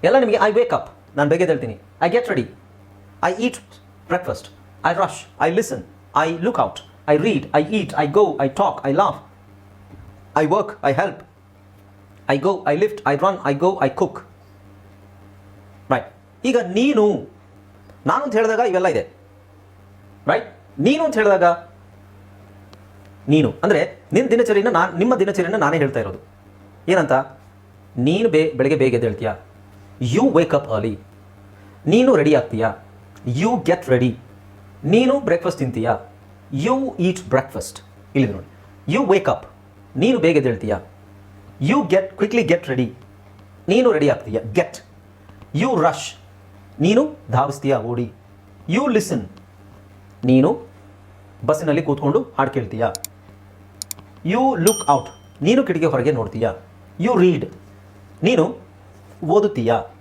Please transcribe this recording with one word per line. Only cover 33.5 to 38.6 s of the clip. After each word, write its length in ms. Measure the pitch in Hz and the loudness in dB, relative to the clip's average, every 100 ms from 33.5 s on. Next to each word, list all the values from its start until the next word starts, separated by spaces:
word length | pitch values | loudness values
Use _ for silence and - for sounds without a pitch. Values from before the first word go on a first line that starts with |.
get 360 | 233 - 170 - | 0 0 -2 2
ready. 260 | 127 127 110 - - - - - - | 2 2 -2 -14 -20 -20 -20 -20 -10
ನೀನು 360 | 143 214 254 277 | 2 4 4 2
ಬ್ರೇಕ್‌ಫಾಸ್ಟ್ 400 | 226 170 175 165 | 0 -2 -2 -4
ತಿಂತೀಯಾ? 540 | 131 117 117 107 - - - - - | -4 -2 -2 -2 -6 -20 -20 -20 -10
You 220 | 139 185 269 | -4 0 0
eat 400 | 269 - 180 180 | -2 -2 -2 -2
breakfast. 640 | - 131 135 - - - - - - 139 | -2 -2 -2 -12 -12 -16 -20 -20 -6 -2
ಇಲ್ಲಿ 180 | 123 | -2
ನೋಡಿ, 140 | 98 - - | -2 -14 -20